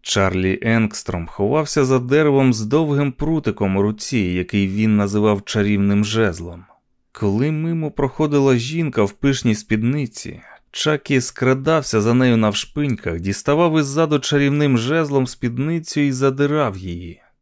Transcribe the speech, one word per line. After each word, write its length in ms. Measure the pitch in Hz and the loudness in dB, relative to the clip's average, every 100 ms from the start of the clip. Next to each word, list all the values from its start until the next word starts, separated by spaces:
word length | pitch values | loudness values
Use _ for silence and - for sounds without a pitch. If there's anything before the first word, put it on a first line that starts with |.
Чарлі 580 | - 104 98 92 92 - | -4 0 2 2 0 0
Енгстром 680 | 113 113 107 - - 92 82 | 0 2 0 -2 -6 -6 -8
ховався 580 | - 101 151 151 151 131 | -4 0 0 0 0 2
за 140 | 131 | 2
деревом 540 | 123 143 151 135 131 | 2 2 4 4 4
з 80 | 110 | 2
довгим 500 | 107 147 156 143 143 | 0 0 2 0 -2
прутиком 680 | - 151 160 - 98 98 95 | -2 -2 -2 -2 -2 0 0
у 40 | |
руці, 360 | 101 107 - 123 | 0 -2 -4 -2
який 500 | 90 90 90 104 98 | 0 -2 -2 0 0
він 300 | 101 110 107 | 0 2 2
називав 480 | 101 104 107 101 - | 2 2 2 0 -2
чарівним 600 | 110 101 101 101 101 107 | -2 0 2 2 2 0
жезлом. 600 | 110 107 82 85 85 92 _ _ _ _ | 0 0 -2 -10 -14 -20 _ _ _ _
Коли 400 | - 104 104 147 | -6 -2 0 0
мимо 400 | 156 165 165 151 | -2 -4 -4 -4
проходила 680 | - 135 - 151 147 135 123 | -2 -4 0 0 2 4 2
жінка 460 | 123 165 160 113 | 0 -4 -2 0
в 80 | 101 | 0
пишній 440 | - 139 131 120 107 | 0 0 0 0 -2
спідниці, 840 | - 107 117 147 127 - - - - - _ | -2 -2 0 -2 -6 -8 -14 -14 -20 -20 _
Чакі 500 | - 151 151 - 135 | -4 -2 -2 0 0
скрадався 800 | 123 - 131 131 139 160 127 110 | 0 -2 0 0 0 0 0 0
за 120 | 107 | 2
нею 240 | 120 127 113 | 4 4 4
навшпиньках, 840 | 107 101 - 151 147 107 - 85 | 2 0 -6 -4 -4 -4 -4 -4
діставав 600 | 95 98 - 151 170 156 | -4 -4 0 2 2 2
іззаду 400 | 139 143 160 147 | 0 0 0 0
чарівним 580 | - 143 139 147 147 123 | 0 0 2 2 2 2
жезлом 500 | 120 165 151 139 127 | 0 -2 0 0 -2
спідницю 720 | - 123 120 147 165 160 147 | -4 -6 -4 -4 -4 -4 -2
і 120 | 143 | -2
задирав 680 | 127 135 135 143 151 127 95 | 2 0 2 0 0 -2 -4
її. 440 | 92 85 87 - _ _ | -10 -10 -12 -16 _ _